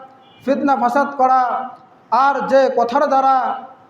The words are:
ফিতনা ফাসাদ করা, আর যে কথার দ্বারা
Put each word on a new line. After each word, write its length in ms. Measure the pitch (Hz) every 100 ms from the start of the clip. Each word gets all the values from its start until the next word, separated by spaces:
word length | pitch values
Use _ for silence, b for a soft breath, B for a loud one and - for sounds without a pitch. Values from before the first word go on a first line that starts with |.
| - - - -
ফিতনা 320 | - 277 294 254
ফাসাদ 400 | 240 277 277 -
করা, 520 | 254 262 247 214 - - - _ _
আর 380 | 226 277 269 -
যে 220 | 269 269 240
কথার 300 | 233 262 294
দ্বারা 520 | 269 269 262 220 - - - -